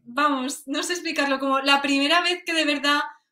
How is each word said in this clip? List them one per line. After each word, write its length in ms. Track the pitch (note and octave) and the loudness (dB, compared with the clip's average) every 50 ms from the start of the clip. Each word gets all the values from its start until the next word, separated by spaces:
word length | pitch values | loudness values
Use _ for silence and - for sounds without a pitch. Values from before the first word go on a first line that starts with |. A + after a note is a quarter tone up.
| _ | _
vamos, 580 | A#3+ A#3+ C#4+ D4+ D4 C#4 C4 B3+ C#4+ - - - | -8 -2 0 2 2 2 0 -2 -4 -6 -8 -8
no 160 | C4+ C#4+ D4+ F4 | -6 -6 -4 -4
sé 120 | F4 F4+ | -4 -4
explicarlo, 440 | F4 D#4 E4 D#4 D#4 C#4+ C#4 C4+ C4 | -4 -4 -4 -2 -2 0 0 0 0
como 220 | C#4 C4+ C4 C4+ | 0 0 0 0
la 200 | C4+ C#4 C#4 C#4 | 2 2 2 2
primera 400 | C#4+ C#4 C#4 C#4 C#4 D4 E4 F4 | 2 2 2 2 2 4 2 2
vez 220 | F4 F4 F4+ F4+ - | 2 2 -2 -2 -4
que 80 | F4 E4 | -2 -2
de 120 | D#4+ D4+ | 0 0
verdad 360 | C#4+ D4+ C4+ C4 C#4+ C#4+ D4+ D4 - - - _ _ | 0 0 0 0 0 2 0 0 -4 -8 -14 _ _